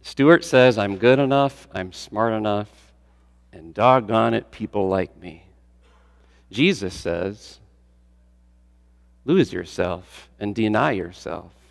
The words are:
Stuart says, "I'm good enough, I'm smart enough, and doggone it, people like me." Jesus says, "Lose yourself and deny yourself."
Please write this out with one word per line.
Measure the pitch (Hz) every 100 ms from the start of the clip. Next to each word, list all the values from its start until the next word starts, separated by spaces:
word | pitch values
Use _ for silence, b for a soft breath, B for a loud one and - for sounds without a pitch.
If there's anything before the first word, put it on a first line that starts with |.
Stuart | - - 139 165
says, | - 131 127 110
"I'm | 101 98
good | 117 135
enough, | 135 139 139 - -
I'm | 95 92
smart | - - 104 113
enough, | 110 107 104 104 _ _ _ _ _ _ _ _
and | 87 80 82
doggone | 120 131 104 113 113
it, | 113 -
people | - 107 104 95
like | 95 90 -
me." | 90 82 _ _ _ _ _ _ _ _ _ _ _
Jesus | 101 170 151 95 -
says, | - 85 95 107 - - _ _ _ _ _ _ _ _ _ _ _ _ _ _ _ _
"Lose | 123 185 127
yourself | 90 85 - 90 87 - - - _
and | 104 104
deny | 110 110 147
yourself." | 104 87 92 - 82 90 _ _